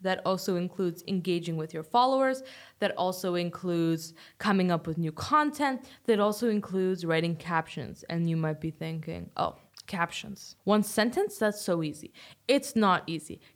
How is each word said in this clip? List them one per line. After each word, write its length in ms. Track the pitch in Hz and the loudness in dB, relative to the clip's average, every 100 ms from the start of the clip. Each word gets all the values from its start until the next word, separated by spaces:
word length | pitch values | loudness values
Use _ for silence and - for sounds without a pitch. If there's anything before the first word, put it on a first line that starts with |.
That 220 | 185 185 | -2 -2
also 320 | - 185 185 175 | 0 -2 0 -2
includes 460 | 180 - 180 170 - | -2 -2 -2 -2 -4
engaging 480 | 190 175 170 170 160 | -4 0 -2 -2 -4
with 180 | 156 | -4
your 80 | 165 | -8
followers. 600 | 156 240 254 269 262 262 - - - - | 0 4 4 4 2 0 -6 -18 -18 -2
That 160 | 202 - | -2 0
also 380 | 185 185 190 | 0 0 -2
includes 800 | 175 175 170 185 170 165 160 160 - - - | 0 -2 -4 -2 0 2 0 -4 -18 -20 -6
coming 320 | 208 196 185 | 2 4 4
up 160 | 170 160 | 2 0
with 100 | 160 | -2
new 160 | 165 | -2
content. 720 | 156 - 302 294 294 285 262 - - | -4 2 4 4 2 -2 -2 -8 -10
That 160 | - 214 | 0 4
also 280 | 208 214 233 | 4 2 2
includes 560 | 214 - 190 185 185 | 0 0 0 0 0
writing 320 | 165 165 170 165 | 0 2 2 -2
captions. 680 | - 165 165 - 123 - | -2 -2 -2 -6 -10 -10
And 260 | - 170 170 | -6 -2 0
you 60 | 165 | 0
might 240 | 160 151 | 0 -2
be 100 | 160 | -6
thinking, 600 | 156 160 160 160 165 175 - | -8 -8 -8 -8 -10 -10 -2
"Oh, 200 | - - _ - - | -2 -2 _ -20 -10
captions. 720 | 190 170 - - 196 - - | -4 -4 -4 -12 -14 -16 -8
One 180 | - 208 | 2 2
sentence? 540 | 208 - 226 330 415 - | 2 2 0 2 -2 0
That's 220 | 214 208 | -2 -2
so 220 | - 170 | -2 -2
easy." 300 | 156 151 - - - - - | -2 -6 -14 -20 -20 -10 2
It's 300 | 277 277 226 | 2 2 2
not 260 | 202 175 - | 4 4 0
easy. 340 | 160 - - - | -8 -8 -16 -18